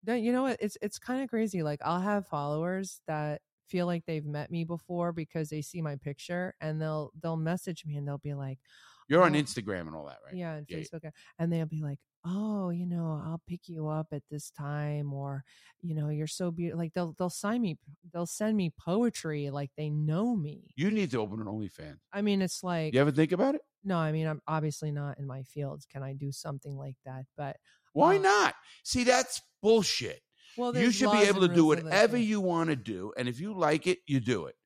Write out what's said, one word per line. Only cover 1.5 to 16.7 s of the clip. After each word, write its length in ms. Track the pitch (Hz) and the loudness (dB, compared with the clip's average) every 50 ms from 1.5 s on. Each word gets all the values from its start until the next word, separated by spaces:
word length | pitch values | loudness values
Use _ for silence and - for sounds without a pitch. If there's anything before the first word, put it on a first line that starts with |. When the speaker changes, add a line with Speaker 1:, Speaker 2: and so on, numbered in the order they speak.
| 202 180 | 0 -2
Speaker 1:
Like, 160 | 160 151 147 147 - | -2 -2 -2 -2 -2
I'll 160 | 151 170 180 | 0 0 0
have 260 | 185 208 208 202 190 | 2 0 0 0 -2
followers 720 | - - 147 143 143 147 156 165 175 185 190 196 180 - - _ | -2 -4 -4 -2 -2 -2 -2 -2 -2 -2 -4 -4 -8 -10 -14 _
that 360 | - 156 151 151 151 151 - _ _ _ _ _ _ | -6 -4 -2 -2 -2 -4 -6 _ _ _ _ _ _
feel 180 | - 180 175 | -2 -2 0
like 180 | 175 175 170 - | 0 -2 -2 -2
they've 200 | - 165 156 147 | -4 -4 -4 -4
met 240 | 147 147 147 147 - | -4 -6 -6 -6 -4
me 140 | 175 170 165 | -4 -4 -2
before 480 | 165 170 165 _ - 180 175 170 175 | -2 -4 -8 _ -6 -4 -2 -2 -2
because 380 | 170 165 160 - - 165 156 147 | -2 -4 -8 -6 -4 -6 -4 -4
they 120 | 156 156 | -4 -8
see 180 | 147 - - 175 | -8 -6 -6 -6
my 120 | 160 151 143 | -4 -4 -6
picture 640 | 139 - 143 143 - - - 175 175 180 - - _ | -6 -8 -10 -10 -10 -8 -6 -4 -4 -4 -6 -8 _
and 220 | 156 156 156 156 | -6 -4 -4 -2
they'll, 300 | 156 156 156 151 151 - _ 160 | -2 -2 -2 -4 -6 -8 _ -8
they'll 140 | 156 170 165 | -6 -4 -2
message 480 | 160 156 160 175 185 - 190 165 - - | -2 0 -2 -2 -2 -4 -6 -8 -8 -8
me 80 | 156 147 | -6 -6
and 140 | 143 143 143 | -4 -4 -4
they'll 100 | 143 139 | -6 -6
be 160 | - 147 143 | -6 -8 -6
like, 240 | 139 139 135 135 135 _ _ _ - - - - _ _ _ | -6 -6 -8 -8 -10 _ _ _ -20 -20 -20 -20 _ _ _
Speaker 2:
You're 140 | 143 170 | 8 8
on 140 | 180 165 147 | 8 8 8
Speaker 1:
"Oh." 20 | 147 | 4
Speaker 2:
Instagram 440 | 147 - - 127 104 101 101 90 85 | 2 0 -4 -6 -4 -4 -4 -4 -4
and 80 | 78 80 | -8 -10
all 120 | 78 73 | -10 -12
that, 120 | 69 65 50 53 | -12 -14 -16 -16
right? 80 | 64 190 | -12 -10
Speaker 1:
Yeah, 200 | 180 175 165 156 | -8 -6 -6 -8
on 120 | 151 147 - | -10 -10 -10
Speaker 2:
Yeah, 100 | 170 160 | -10 -10
yeah. 40 | |
Speaker 1:
Facebook. 260 | 160 - - 160 - 156 - _ - - _ - | -10 -10 -12 -12 -12 -12 -16 _ -20 -20 _ -2
And 140 | 165 170 | -2 0
they'll 140 | 170 165 160 | 0 0 -2
be 160 | 156 160 156 | -2 -4 -4
like, 180 | 151 143 143 - _ _ _ _ _ | -4 -4 -6 -8 _ _ _ _ _
"Oh, 460 | 170 180 202 214 214 214 202 190 180 | -4 -4 -2 -2 -2 -2 -2 -2 -2
you 160 | 170 170 180 | -2 -2 -2
know, 360 | 180 175 170 165 160 156 147 147 | -2 -2 -2 -2 -2 -2 -4 -4
I'll 160 | 156 165 165 _ | -6 -8 -8 _
pick 220 | - 175 175 _ - | -8 -10 -10 _ -12
you 180 | 170 160 156 | -8 -6 -4
up 220 | 151 151 156 156 _ | -2 -2 -2 -4 _
at 100 | 151 147 - _ | -6 -10 -8 _
this 200 | 151 147 - - | -10 -10 -10 -12
time," 600 | _ - 143 143 147 147 147 147 147 147 147 143 | _ -10 -8 -6 -4 -4 -2 -2 -2 -4 -4 -4
or, 320 | 139 139 139 139 139 135 139 _ _ _ _ - _ _ | -6 -6 -6 -6 -6 -8 -10 _ _ _ _ -20 _ _
you 140 | - 170 156 | -8 -6 -4
know, 140 | 156 147 147 | -2 -2 -2
"You're 180 | 151 147 156 | -2 -2 -4
so 240 | 156 - - 185 175 | -4 -4 -4 -4 -4
beau-," 240 | 165 170 175 170 | -2 -2 -4 -2